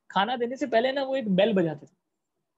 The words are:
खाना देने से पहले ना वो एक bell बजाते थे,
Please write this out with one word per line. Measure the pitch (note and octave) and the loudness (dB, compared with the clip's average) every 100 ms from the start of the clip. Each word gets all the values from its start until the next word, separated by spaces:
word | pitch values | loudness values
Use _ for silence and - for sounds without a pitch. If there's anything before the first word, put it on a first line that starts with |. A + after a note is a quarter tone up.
| - | -6
खाना | F#3 G#3 B3+ | -2 0 -2
देने | A#3 C4 | -4 -4
से | C#4 | -2
पहले | A3+ B3+ | 0 0
ना | C#4 | -2
वो | C4 C4+ | -4 -4
एक | A3 F#3 | 0 2
bell | G#3+ | 4
बजाते | G3 E3+ D3 - | 2 0 -2 -12
थे, | _ _ _ _ _ _ | _ _ _ _ _ _